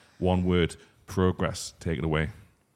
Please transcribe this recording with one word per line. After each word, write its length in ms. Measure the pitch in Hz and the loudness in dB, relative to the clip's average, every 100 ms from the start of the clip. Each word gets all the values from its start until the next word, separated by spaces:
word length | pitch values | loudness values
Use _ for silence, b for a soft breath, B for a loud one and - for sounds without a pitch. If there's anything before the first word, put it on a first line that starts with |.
| b b | b b
one 260 | 92 90 | 0 2
word, 320 | 90 90 82 - B B - | 2 2 2 -2 B B -8
progress. 680 | - 92 90 85 - - - | 0 2 2 -4 -6 -12 -8
Take 160 | - 80 | -6 -2
it 80 | |
away. 240 | 80 78 78 - - _ _ | 0 0 0 -6 -20 _ _